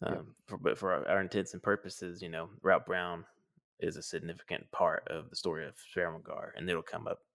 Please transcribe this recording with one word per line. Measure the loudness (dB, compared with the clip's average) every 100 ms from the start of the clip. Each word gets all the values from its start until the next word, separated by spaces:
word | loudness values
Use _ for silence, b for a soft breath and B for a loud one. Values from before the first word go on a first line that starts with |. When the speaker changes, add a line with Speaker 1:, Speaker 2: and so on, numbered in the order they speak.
Speaker 1:
Yeah. | -4
Speaker 2:
Um, | -2 -6 -18 -12
for, | 0
but | 0 2
for | 2
our, | 2 4
our | 4
intents | 4 0 0
and | -2
purposes, | 2 2 0 -8 -8 -8
you | -6
know, | -6 -8 0
Route | 6 6 6
Brown | 0 0 -4 -8 _ _ _ _ -4
is | -4 -4
a |
significant | -6 -6 -6 -10 -6 -6 -4
part | 2 4 2 -2
of | -6 -6
the | -4
story | -2 -2 -6
of | -10
Sperwangar, | -6 0 0 -2 -8 -8 -8 -6
and | 0
it'll | 0
come | -2 -6 -4
up | -6 _